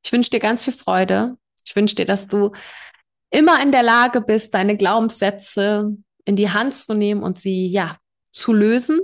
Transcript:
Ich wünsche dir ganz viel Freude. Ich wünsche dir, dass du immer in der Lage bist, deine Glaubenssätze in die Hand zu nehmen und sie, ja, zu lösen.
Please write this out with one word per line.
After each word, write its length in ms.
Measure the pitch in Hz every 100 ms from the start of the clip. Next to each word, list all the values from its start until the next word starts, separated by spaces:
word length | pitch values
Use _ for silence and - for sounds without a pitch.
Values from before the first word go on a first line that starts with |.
| -
Ich 80 |
wünsche 160 | 240 240
dir 100 | 226
ganz 240 | 208 233
viel 100 | -
Freude. 600 | - - 185 190 190 233 254 _ _ -
Ich 100 | 202
wünsche 200 | 208 -
dir, 100 | 185
dass 220 | 196 196
du 260 | 202 202 - - - - _ _ _ _
immer 300 | 269 311 202
in 100 | 277
der 120 | 269
Lage 380 | 240 233 247 247
bist, 320 | 220 214 -
deine 240 | 196 196 208
Glaubenssätze 1160 | 190 220 226 - 202 202 - - 202 208 208 208 _ _ -
in 100 | 202
die 140 | 202
Hand 220 | 202 262
zu 200 | 269 -
nehmen 280 | 214 208 208
und 160 | - 185
sie, 300 | 196 185 185
ja, 300 | 190 165 165 _ _ _
zu 220 | - -
lösen. 480 | 214 208 240 247 320